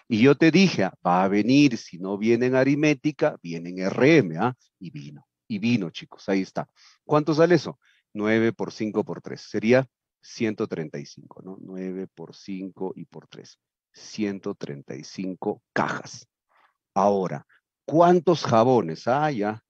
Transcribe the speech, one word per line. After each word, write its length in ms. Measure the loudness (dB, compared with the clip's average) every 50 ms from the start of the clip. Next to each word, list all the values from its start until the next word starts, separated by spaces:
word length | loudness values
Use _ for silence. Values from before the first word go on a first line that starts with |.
| _ -2
y 140 | 0 4
yo 140 | 6 6 6
te 140 | 6 4 4
dije, 340 | 6 6 4 4 2 0 -4
"Ah, 100 | -4 -4 _ 0
va 160 | 0 2 2
a 60 | 2 2
venir, 480 | 2 0 2 2 4 4 4 4 2
si 220 | -2 -10 -14 -16 -12
no 200 | -8 -6 -6 -2
viene 280 | 2 2 2 2 2
en 100 | 0 2
aritmética, 840 | 2 2 2 2 2 2 0 0 0 -2 -6 -4 0 -2 -2 -2 -4
viene 300 | _ -10 -10 -10 -10 -10
en 80 | -8 -4
R 380 | -4 -4 0 2 4 6 6
M, 220 | 4 4 2 -4 -4
¿ah? 180 | -4 -4 -4 _ _ _ _ _
Y 100 | -18 -16
vino, 380 | -16 -16 -16 -16 -18 -20 _ _ _ _ _
y 140 | _ -10 -4
vino, 300 | -2 0 0 0 -2 -6
chicos, 380 | -10 -14 -18 _ -20 _ -6 -2
ahí 120 | -2 -2
está". 260 | -2 -4 -8 -10 -10 _ _ _ _ _ _ _ _
¿Cuánto 280 | -2 -2 0 0 0
sale 220 | 2 2 4 4 4
eso? 240 | 2 0 -4 -14 _ _ _ _ _ _ _
Nueve 400 | _ -4 0 0 2 2 2 0
por 200 | -2 -4 -10 -10
cinco 320 | -8 -8 -8 -4 -4 -4 -4
por 180 | -4 -8 -12
tres, 200 | _ -14 -14 -14
sería 460 | -16 -10 -8 -4 2 4 4 4 2 -2 _ _ _ _ _ _
ciento 460 | _ -20 -8 -6 -6 -6 -4 -4 -6
treinta 320 | -6 -6 -10 -10 -10 -10 -12
y 80 | -14
cinco, 360 | -14 -20 -20 -20 -20 -20 -20
¿no? 140 | -18 -18 -18 -18
Nueve 480 | -16 -16 -12 -10 -10 -8 -8 -10 -10 -12
por 260 | _ -20 -20 -20 -20
cinco 580 | -20 -14 -14 -12 -10 -10 -12 -12 -10 -10 -10 -10
y 80 | -12 -16
por 240 | _ -18 -20 -20 _
tres, 320 | -20 -20 -20 -20 _ _ _ _ _ _ _ _
ciento 640 | _ -20 -20 -18 -8 -6 -6 -4 -6 -6 -8 -10 -10
treinta 400 | _ -12 -12 -12 -14 -14 _ -16
y 80 | -16 -16
cinco 580 | -16 -12 -10 -10 -10 -10 -8 -6 -8 -8 -8 _ _
cajas. 540 | -6 -4 -4 -4 -6 -10 -12 -14 -18 -20 -20 _ _ _ _ _ _ _ _ _ _ _ _ _
Ahora, 540 | -4 0 0 2 2 0 -2 -4 -6 -10 -14 _ _ _ _ _ _ _ _
¿cuántos 600 | -2 4 6 6 6 6 4 4 2 0 0 0
jabones? 600 | 2 4 4 4 6 4 2 2 -2 -6 -8 -4
Ah, 240 | -2 -2 0 0 -2
ya. 340 | -2 -2 -4 -4 -6 -8 _ _